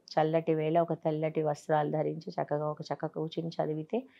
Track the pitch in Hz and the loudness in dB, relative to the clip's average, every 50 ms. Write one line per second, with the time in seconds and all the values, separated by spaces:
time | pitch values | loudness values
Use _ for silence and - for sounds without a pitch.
0 | _ - - 165 156 156 160 165 160 165 160 156 156 156 160 170 170 165 165 156 | _ -2 0 2 2 4 2 2 2 2 2 2 2 4 4 4 4 2 0 -2
1 | - 165 156 151 156 160 151 160 156 151 147 - - - 156 151 151 151 151 156 | -2 -2 0 0 -2 0 0 0 0 0 -2 -2 0 2 2 2 2 2 0 0
2 | 151 151 156 160 160 - - - 151 - 147 147 151 151 151 151 156 - 147 - | 0 0 -2 -4 -8 -8 -6 -4 -2 -2 -2 -2 -2 -2 -4 -6 -6 -6 -6 -4
3 | - 156 - 160 156 160 - - 165 170 165 - 156 156 156 156 156 - - 226 | -4 -6 -4 -4 -6 -4 -4 -6 -6 -4 -4 -2 -2 -2 -2 -4 -4 -4 -4 -4
4 | 262 - - - | -4 -6 -12 -20